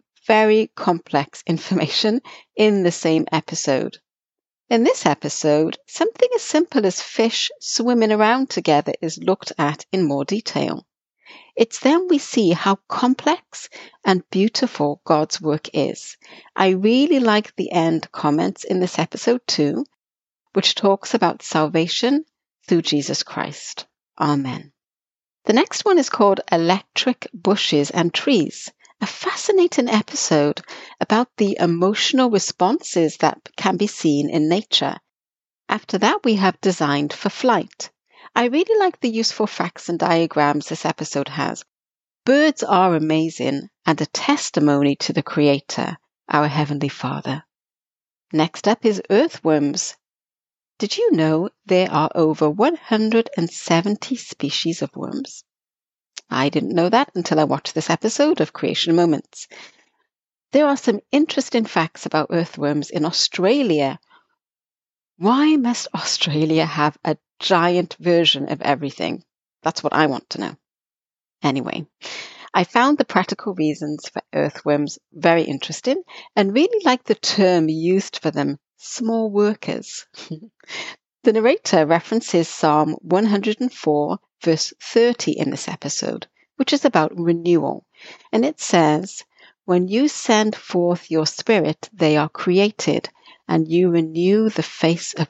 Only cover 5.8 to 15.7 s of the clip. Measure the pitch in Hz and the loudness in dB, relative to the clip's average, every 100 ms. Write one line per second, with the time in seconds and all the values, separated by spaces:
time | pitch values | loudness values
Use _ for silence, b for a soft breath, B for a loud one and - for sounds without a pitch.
5.8 | _ - 427 - 494 494 - 311 349 269 | _ -4 -2 2 0 0 0 0 0 2
6.8 | 196 - - - 226 - - 605 - - | 0 0 -4 0 0 0 -6 -8 -6 -2
7.8 | 233 240 220 214 214 247 269 - - 147 | 0 2 4 4 4 2 -2 -2 2 2
8.8 | 151 - 160 165 170 190 - - 147 151 | 0 -4 -6 -4 -2 -2 -4 -4 -2 -4
9.8 | - 190 160 139 143 208 - - 139 - | -6 -2 0 0 -2 -4 -4 -4 -4 -6
10.8 | - _ _ _ B B B B 226 - | -12 _ _ _ B B B B 0 0
11.8 | 262 330 370 285 - - 190 170 196 196 | 2 2 2 0 0 0 2 2 0 -2
12.8 | - - 247 262 294 349 _ - - B | -4 -2 0 0 0 -2 _ -20 -18 B
13.8 | B B 208 185 - 190 214 - 254 - | B B 0 0 0 0 0 0 -4 -2
14.8 | 147 147 - 151 156 - 156 151 - | -4 -2 0 0 0 -4 -2 -4 -4